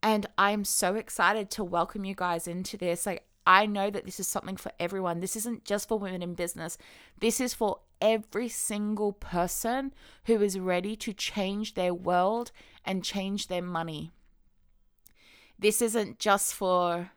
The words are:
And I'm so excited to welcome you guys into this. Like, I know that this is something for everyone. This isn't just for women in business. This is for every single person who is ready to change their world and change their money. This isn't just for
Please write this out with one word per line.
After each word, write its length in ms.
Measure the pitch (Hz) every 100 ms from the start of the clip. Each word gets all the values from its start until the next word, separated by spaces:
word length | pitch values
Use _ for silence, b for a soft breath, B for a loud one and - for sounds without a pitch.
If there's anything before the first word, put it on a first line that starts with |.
And 220 | 214 214 196 -
I'm 280 | 202 208 196
so 300 | - 180 208
excited 540 | 214 - 175 220 202
to 120 | -
welcome 420 | 185 175 175 214 190
you 100 | 190
guys 320 | 180 170 175
into 280 | 175 185 196
this. 300 | 180 175 -
Like, 200 | 175 _ _ -
I 200 | 185 214
know 240 | 202 202
that 160 | 202 -
this 140 | -
is 80 | 190
something 300 | 185 - 190
for 140 | - -
everyone. 400 | 175 196 185 170
This 160 | 185 226
isn't 280 | 233 226
just 240 | - 202 -
for 120 | 220
women 220 | 196 185
in 120 | 175
business. 440 | 175 175 - 165 - B B B B
This 200 | 226 226
is 140 | 247
for 260 | - 214 - _ _
every 480 | 214 226 214 202 240
single 640 | - - 208 208 214 208
person 800 | 202 - 180 175 - 226 254 277 B B B -
who 160 | 226
is 180 | 202 190
ready 360 | 185 180 196 220
to 180 | -
change 640 | 202 - - 190 202 214 -
their 180 | 180
world 580 | 175 180 180 185 233 240 B B B
and 200 | - 190
change 440 | 170 202 190 202 -
their 140 | 180
money. 500 | 180 170 165 151 160 - _ _ _ _ _ _ _ _ - b b b b b
This 240 | 196 208
isn't 360 | 233 226 214 -
just 380 | 214 202 - -
for 560 | 190 180 175 170 180